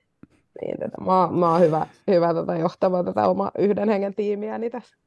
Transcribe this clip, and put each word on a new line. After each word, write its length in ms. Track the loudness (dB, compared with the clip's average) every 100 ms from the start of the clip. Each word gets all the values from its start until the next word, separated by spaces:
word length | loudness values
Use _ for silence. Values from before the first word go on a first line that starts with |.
| _ _ -20 _ _ -10
niin 300 | -8 -6 -8
tota, 100 | -6
mä 200 | 0 2
oon, 180 | 2 2
mä 120 | 2
oon 100 | 4
hyvä, 240 | 4 2 -4 -6 0
hyvä 260 | 2 2
tota 220 | 0 -2 -2
johtamaan 500 | -2 0 0 0 -2
tätä 220 | 0 2
omaa 240 | 2 -2 0
yhden 320 | 0 0 0
hengen 260 | 0 -2 -4
tiimiäni 540 | -4 -4 -6 -6 -8
tässä. 260 | -8 -14 _